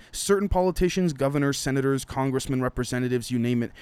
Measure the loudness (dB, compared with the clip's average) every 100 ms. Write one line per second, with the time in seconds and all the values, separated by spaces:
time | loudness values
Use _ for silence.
0 | -4 -6 0 2 2 2 2 2 0 2
1 | 0 2 0 2 0 0 0 0 2 0
2 | -2 -4 -2 -2 -2 -2 -2 -2 -2 -2
3 | 0 -2 -2 -2 0 0 -2 -8